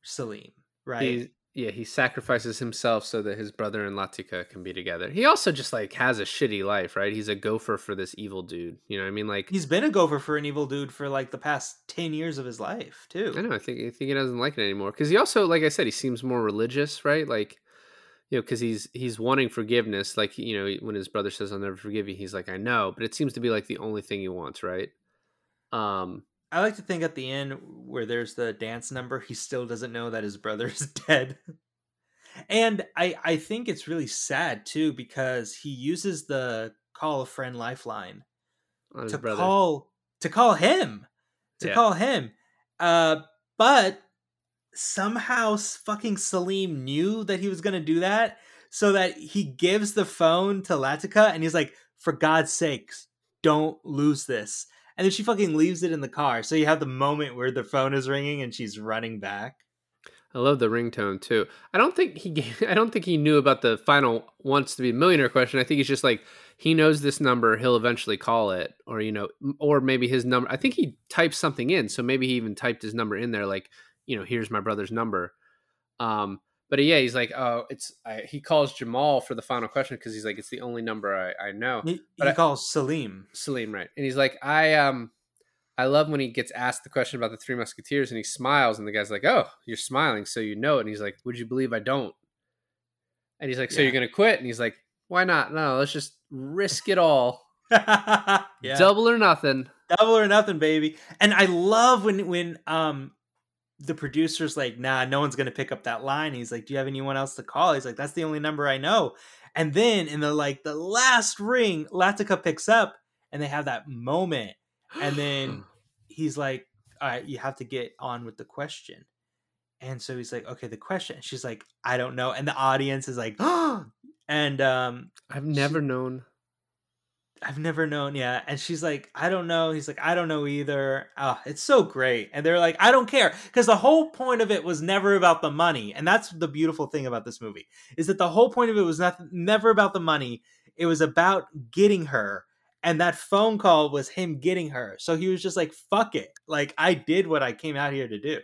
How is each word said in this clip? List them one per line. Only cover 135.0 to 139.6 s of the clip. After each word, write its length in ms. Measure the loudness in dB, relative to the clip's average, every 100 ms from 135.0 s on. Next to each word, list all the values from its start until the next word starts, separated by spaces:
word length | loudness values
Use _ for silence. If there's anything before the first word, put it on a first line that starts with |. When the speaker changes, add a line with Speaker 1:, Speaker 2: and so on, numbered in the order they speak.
| 4
Speaker 1:
about 260 | 6 6 6
the 80 | 2
money. 440 | 2 2 2 -4
And 120 | -2 4
that's 240 | 4 2
the 180 | -6 -6
beautiful 380 | 0 -2 0 -4
thing 200 | -4 -4
about 180 | -6
this 160 | -8 -12
movie, 280 | -12 -12 -18 _ -18 -6
is 100 | -2
that 100 | 0
the 100 | 2
whole 220 | 6 6
point 200 | 6 2
of 60 | 4
it 60 |
was 160 | 2 2
noth-, 200 | 0 0 -10
never 380 | -4 2 4